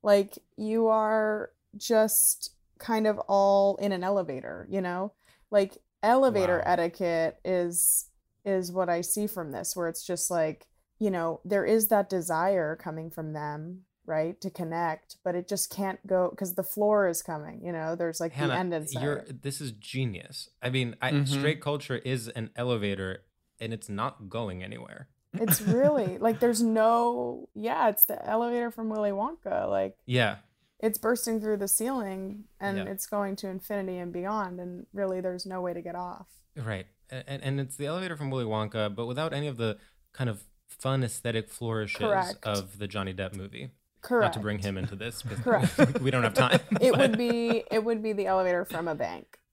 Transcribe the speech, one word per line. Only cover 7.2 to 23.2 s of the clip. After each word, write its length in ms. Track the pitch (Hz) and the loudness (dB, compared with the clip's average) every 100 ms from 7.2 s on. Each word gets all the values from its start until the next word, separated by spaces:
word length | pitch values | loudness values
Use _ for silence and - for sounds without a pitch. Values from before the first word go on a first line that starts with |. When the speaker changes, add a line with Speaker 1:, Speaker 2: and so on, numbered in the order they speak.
| 165 - | 0 -2
Speaker 1:
is, 640 | - 185 175 175 - - - _ _ _ 202 | 0 2 2 2 2 2 -2 _ _ _ -2
is 260 | 190 180 | 0 0
what 180 | 180 180 | -2 0
I 120 | 170 | 0
see 260 | 175 214 208 | 0 -2 -2
from 240 | 190 160 | -4 -8
this, 240 | 120 - 185 | -6 -6 -4
where 120 | 170 | -4
it's 180 | 165 - | -4 -6
just 240 | 175 - | -4 -2
like, 380 | 175 156 156 - _ _ _ | 0 0 -2 -16 _ _ _
you 100 | 214 | -2
know, 300 | 185 165 160 180 | 0 -2 -4 0
there 200 | 202 - | 0 4
is 220 | 220 208 | 2 4
that 200 | 214 196 | 2 2
desire 680 | 190 170 160 185 196 151 160 | -2 0 0 2 2 0 -4
coming 340 | 180 160 160 | -8 -8 -10
from 220 | 160 156 | -10 -8
them, 480 | 156 147 147 160 185 185 _ - | -6 -6 -8 -10 -14 _ _ -4
right, 340 | 156 160 190 | -2 -2 -4
to 80 | 190 | -10
connect, 680 | - 165 165 170 156 _ - | -6 -4 0 -2 -2 _ -8
but 120 | 190 175 | -4 -4
it 120 | 180 | -4
just 220 | 202 - | -4 -4
can't 360 | - 196 185 190 | -2 -4 -4 0
go, 240 | 185 180 - | 2 2 0
'cause 180 | 185 180 | -4 -4
the 80 | |
floor 440 | 185 - 208 214 190 | -6 0 4 6 4
is 140 | 165 | 0
coming, 420 | - 156 151 - 180 | -4 -10 -10 -10 -8
you 60 | |
know? 240 | 165 160 170 | -6 -4 -2
There's, 240 | 170 160 | -4 -2
like, 140 | 165 | -4
Speaker 2:
Hannah, 200 | 131 143 | -2 -2
Speaker 1:
the 60 | 131 | 0
end 140 | 185 | -2
in 140 | 170 151 | -2 -4
sight. 160 | 131 | -4
Speaker 2:
you're, 220 | 139 143 - | -2 -4 -8
this 300 | 120 139 135 | -10 -8 -6
is 100 | 143 | -8
genius. 800 | 107 - 131 127 90 - - - _ | -10 -8 -4 -4 -4 -10 -14 -16 _
I 80 | 123 | -2
mean, 260 | 131 120 - | -2 -2 -2
I, 100 | 127 | 0
Speaker 3:
Mm-hmm. 140 | 143 139 | 2 2
Speaker 2:
straight 360 | 139 147 156 | 2 0 0
culture 360 | 147 147 - 120 | -2 -4 -4 -6
is 300 | 131 127 113 | -2 -4 -4
an 200 | 113 110 - | -8 -8 -4
elevator, 680 | 123 117 101 95 95 95 | -2 0 0 -2 -4 -8